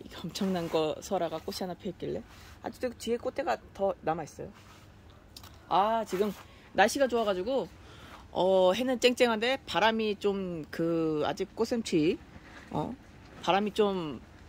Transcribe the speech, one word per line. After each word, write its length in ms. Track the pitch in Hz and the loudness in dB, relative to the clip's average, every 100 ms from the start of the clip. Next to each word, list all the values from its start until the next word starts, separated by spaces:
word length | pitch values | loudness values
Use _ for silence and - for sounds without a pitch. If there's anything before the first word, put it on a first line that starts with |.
이게 120 | - - | -18 -14
엄청난 440 | 175 - 190 180 165 | -12 -4 -2 -2 0
거 280 | 165 156 - | 0 0 -4
설아가 380 | - 190 165 160 | -4 -2 -2 -4
꽃이 200 | - 196 | -8 -8
하나 140 | 185 | -8
피었길래 460 | 175 185 175 143 156 - - - - | -8 -10 -8 -8 -8 -10 -18 -20 -14
아직도 280 | - - 254 - | -12 -8 -8 -6
뒤에 180 | - 233 | -4 -4
꽃대가 400 | 254 262 262 220 - | -4 -4 -2 -4 -6
더 220 | - 196 - | -4 -2 -2
남아있어요. 480 | - 165 143 - 143 - - - - - - - - - - - - | -4 -4 -6 -12 -14 -16 -20 -20 -20 -20 -20 -20 -20 -20 -20 -20 -2
아, 360 | 165 208 226 - | 2 2 0 -2
지금 260 | 185 208 - - - - | -2 -2 -4 -12 -20 -4
날씨가 360 | - 214 285 262 | 2 2 4 2
좋아가지고, 600 | 233 214 180 196 269 170 - - - - - - | 2 0 0 -2 -2 -2 -8 -20 -20 -20 -20 -6
어, 400 | - 185 190 185 | 0 4 6 6
해는 280 | 208 254 247 | 4 2 2
쨍쨍한데 580 | 247 247 247 214 240 269 - | 2 6 4 4 0 -2 -2
바람이 500 | 170 214 220 214 202 | 2 4 4 0 0
좀 480 | 202 196 185 170 147 | 0 0 -2 -6 -8
그, 520 | - 165 170 160 151 127 | -4 0 0 0 0 -2
아직 280 | 147 190 | -2 -6
꽃샘추위, 640 | - 226 240 - 175 151 277 - - - - - | -4 -2 -2 0 2 4 2 -6 -20 -20 -20 -8
어, 240 | 151 151 254 - - - - | -6 -6 -8 -16 -20 -20 -6
바람이 300 | - 185 208 | 0 2 2
좀 480 | 202 208 190 156 117 - - | 0 0 0 -6 -8 -14 -20